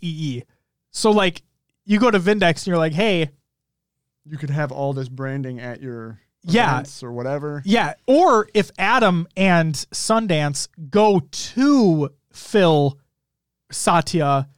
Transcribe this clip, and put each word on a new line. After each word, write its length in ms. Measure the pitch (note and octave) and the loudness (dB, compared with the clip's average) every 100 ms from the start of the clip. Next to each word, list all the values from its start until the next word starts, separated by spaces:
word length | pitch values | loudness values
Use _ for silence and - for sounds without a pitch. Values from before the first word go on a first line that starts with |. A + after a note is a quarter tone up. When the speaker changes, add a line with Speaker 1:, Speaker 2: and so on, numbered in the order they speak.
Speaker 1:
E 340 | E3+ D#3 D#3 A#2+ | -8 -6 -6 -8
E. 40 | - _ _ _ _ | -12 _ _ _ _
So, 200 | - A3 | -2 2
like, 300 | G#3 F#3 - _ _ _ _ - | 2 2 -4 _ _ _ _ -2
you 120 | G#3 | 2
go 120 | A#3+ | 4
to 100 | G#3 | 2
Vindex 380 | F3 G#3+ F3+ D#3+ | 0 2 2 0
and 80 | - | -2
you're 100 | E3+ | 0
like, 160 | D#3+ | 0
"Hey." 380 | D#3 A3 F3+ D3+ - _ _ _ _ _ _ _ _ D3+ | 0 0 0 -2 -8 _ _ _ _ _ _ _ _ -18
Speaker 2:
You 120 | D3+ | -12
could 100 | C#3+ | -6
have 240 | C#3+ D3 | -4 -4
all 220 | C#3 C#3 | -4 -6
this 160 | C#3 B2+ | -6 -8
branding 500 | C3 C3+ C#3 C3 B2 | -10 -8 -8 -8 -10
at 220 | B2 A#2+ | -12 -12
your 360 | C3+ A#2+ A2+ A2 _ _ | -12 -12 -14 -18 _ _
Speaker 1:
Yeah. 320 | F3 G#3 G#3 B2+ | -2 0 2 -2
Speaker 2:
events 260 | C3 - | -6 -14
or 100 | B2 | -12
whatever. 480 | A#2+ B2+ C#3+ D3 D3 C#3+ | -8 -6 -6 -6 -8 0
Speaker 1:
Yeah. 260 | A3+ D#3+ - - | 0 0 -6 2
Or 420 | C#4 F4+ A#3 G#3 | 4 6 4 2
if 160 | G#3+ F#3+ - | -2 -2 -2
Adam 500 | F#3+ B3 G#3+ F3 E3+ - | 0 2 2 2 -4 0
and 380 | F#3+ F3 D#3+ D3 - | 2 2 2 -4 -8
Sundance 760 | - - A3 A3 D#3 D3 C#3 - - D3+ | -10 -2 -2 0 -2 -2 -4 -10 -14 -2
go 320 | G3+ G#3+ F#3+ | 2 4 2
to 920 | - - - - C#4 C#4+ G#3 D#3+ C#3 - _ | -2 -12 -8 0 4 4 4 2 -2 -8 _
Phil, 680 | - - G#3+ F3 D#3 C#3+ C#3 _ _ _ _ _ _ _ | -20 -2 2 4 4 2 -2 _ _ _ _ _ _ _
Satya, 800 | - - F3 - F3 C#3+ C#3 C3+ | -4 0 2 0 -2 0 0 -2